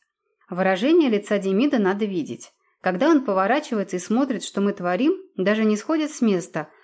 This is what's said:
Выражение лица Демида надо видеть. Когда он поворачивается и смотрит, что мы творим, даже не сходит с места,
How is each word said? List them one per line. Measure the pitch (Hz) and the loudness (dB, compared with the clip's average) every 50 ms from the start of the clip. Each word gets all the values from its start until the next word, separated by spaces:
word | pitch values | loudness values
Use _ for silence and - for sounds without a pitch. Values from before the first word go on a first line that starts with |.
| _ _ _ _ _ _ _ _ _ - | _ _ _ _ _ _ _ _ _ -10
Выражение | 180 175 185 190 190 175 214 285 339 370 311 254 | -4 -2 0 0 0 0 2 4 4 4 4 4
лица | 214 202 208 - 208 196 | 2 0 0 -2 -2 -2
Демида | 185 196 190 202 262 294 285 233 | 0 0 2 2 2 2 2 2
надо | 202 180 196 202 220 | 2 0 0 0 -2
видеть. | 202 190 170 135 - 117 - - - _ _ _ _ _ _ | -2 -2 -4 -4 -6 -8 -12 -14 -18 _ _ _ _ _ _
Когда | - 185 185 185 254 320 | -4 -2 0 2 4 4
он | 339 277 262 | 4 4 2
поворачивается | - 196 185 190 202 247 302 302 - 240 208 190 - - | 2 0 2 2 2 0 0 -2 -2 -4 -4 -4 -4 -6
и | 180 | -6
смотрит, | 175 - 214 240 285 262 262 - - | -4 -2 0 0 0 0 -2 -4 -8
что | - - 208 | -6 -4 -2
мы | 202 202 202 | 0 0 -2
творим, | 202 180 175 180 190 254 320 381 - - - _ | -2 -2 -2 0 2 2 0 0 -2 -4 -10 _
даже | - 185 196 214 214 220 | -2 0 0 0 2 2
не | 214 214 | 0 0
сходит | 208 - - 320 320 311 285 | 0 -2 -2 -2 -2 -2 -4
с | - - | -4 -2
места, | 247 220 196 175 170 - - 165 151 - _ _ | 0 2 2 0 -2 -6 -8 -10 -10 -10 _ _